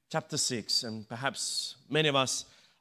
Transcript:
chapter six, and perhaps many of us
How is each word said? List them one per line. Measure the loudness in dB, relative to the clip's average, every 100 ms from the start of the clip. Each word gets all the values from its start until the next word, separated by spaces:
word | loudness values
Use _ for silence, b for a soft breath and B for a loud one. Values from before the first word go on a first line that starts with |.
| _
chapter | -4 -2 -2
six, | 0 -2 0 0
and | 0 -6 -8
perhaps | -4 -4 -2 -4 -4 -6 -10 -2
many | 2 4
of | 4
us | 4 0 b b b b